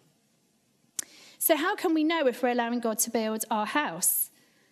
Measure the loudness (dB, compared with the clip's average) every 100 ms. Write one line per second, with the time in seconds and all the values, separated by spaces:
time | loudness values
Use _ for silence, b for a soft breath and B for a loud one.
0 | _ _ _ _ _ _ _ _ _ -12
1 | B B B B 0 2 2 0 2 2
2 | 2 2 2 2 0 0 0 -2 -2 -2
3 | -2 0 -2 -4 -2 -2 0 -2 -2 -2
4 | 0 0 -4 b b b b